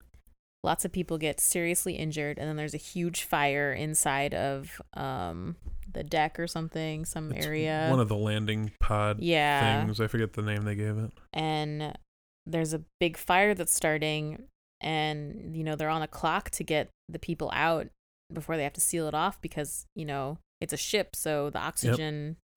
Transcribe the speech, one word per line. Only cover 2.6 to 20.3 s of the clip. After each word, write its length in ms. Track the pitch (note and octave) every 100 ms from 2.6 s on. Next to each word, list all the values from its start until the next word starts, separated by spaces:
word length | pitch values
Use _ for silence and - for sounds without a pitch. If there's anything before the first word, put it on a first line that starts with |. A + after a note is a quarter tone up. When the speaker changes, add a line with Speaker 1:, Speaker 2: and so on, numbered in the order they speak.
| D3+
Speaker 1:
a 40 | D#3
huge 460 | - F3 E3+ E3+
fire 500 | - D#3+ C#3+ C#3 C#3+
inside 600 | C3 D#3 D#3 D3+ C#3 C#3+
of, 480 | A2+ C3+ C3+ C#3 - -
um, 640 | - C#3 C3 F2+ E2 F#2 E3+ - - -
the 100 | -
deck 380 | D3 D#3 D3+ -
or 80 | E3+
something, 560 | E3 D#3+ D#3+ D#3 D#3
some 300 | D#3+ D#3+ D#3
Speaker 2:
It's 120 | C3 D3+
Speaker 1:
area. 440 | D#3 D#3+ D#3 D#3+
Speaker 2:
one 80 | C3
of 80 | G#2+
the 80 | G#2
landing 560 | G#2+ G#2+ G#2+ G#2+ G#2+ -
pod 400 | - G#2 G#2 G#2
Speaker 1:
Yeah. 640 | E3+ D#3+ D3 C#3+ C#3 C#3 A2
Speaker 2:
things. 140 | G#2+
I 80 | A2
forget 240 | A#2 A2
the 80 | -
name 220 | G#2+ G#2
they 120 | G#2 G#2
gave 220 | G#2+ G#2+
it. 140 | A2 - -
Speaker 1:
And 600 | - D#3+ D#3 D3+ D3+ D3+ - - _ _ _ -
there's 280 | E3 D#3+
a 80 | D#3+ D#3+ -
big 180 | F3 D#3+
fire 360 | - F3+ G#3
that's 200 | F#3+ E3
starting, 720 | - D#3+ D#3 D3+ D3+ D3+ D#3 B3+ _ _ -
and, 760 | D3 D#3 D3+ D3+ D3 - - D#3+
you 80 |
know, 120 | D#3 D3+
they're 140 | D#3
on 120 | D#3+
a 60 | D3+
clock 420 | - E3 F3+ -
to 120 | -
get 260 | F3+ D3+ - _ -
the 100 | E3
people 300 | - E3 D3+
out 340 | - D#3+ E3 - - _ _ -
before 260 | E3 D3+ D#3+
they 60 |
have 100 | C#3+
to 80 | -
seal 260 | - E3+ D#3
it 60 |
off 260 | D3+ F3+ -
because, 440 | E3 - D3 - - -
you 100 | D3+
know, 320 | C#3 C3+